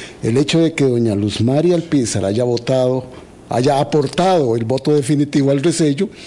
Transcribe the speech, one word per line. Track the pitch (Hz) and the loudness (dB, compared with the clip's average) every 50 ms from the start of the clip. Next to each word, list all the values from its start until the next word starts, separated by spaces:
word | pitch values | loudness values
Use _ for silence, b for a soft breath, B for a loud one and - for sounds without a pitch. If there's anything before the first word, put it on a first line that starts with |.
| B B B B | B B B B
El | - 113 117 | -4 0 0
hecho | 135 147 143 - 165 | 0 0 2 2 2
de | 165 160 160 | 2 2 2
que | - 143 | 0 0
doña | 131 123 120 117 113 104 | 2 2 2 0 0 0
Luz | 101 104 104 98 - | 0 -2 -2 -2 0
María | 110 123 135 147 160 175 180 | 0 0 2 2 2 2 2
Alpizar | 165 165 - 151 143 120 104 - 107 92 | 0 0 0 0 0 0 0 -2 -2 -2
haya | 98 104 117 123 | -2 0 0 0
votado, | 123 120 113 113 - 131 131 127 127 127 131 127 - B B B B B - - - | 0 -2 -2 -2 -2 0 0 2 0 0 -2 -6 -10 B B B B B -20 -12 -6
haya | - 117 123 143 139 135 | -4 0 0 2 2 0
aportado | - - - 151 139 135 - - 175 190 185 170 143 120 113 | 0 0 0 0 0 0 -2 0 2 2 2 2 2 0 0
el | 120 117 | -2 -2
voto | 113 127 135 - 151 151 | -2 -4 -2 0 0 0
definitivo | 147 135 120 151 143 147 143 - 147 135 139 | 0 2 0 0 0 0 0 0 0 2 2
al | 139 139 135 | 0 2 0
resello, | 170 160 - 165 147 139 139 196 - B B B | -2 0 2 0 0 0 -2 -4 -6 B B B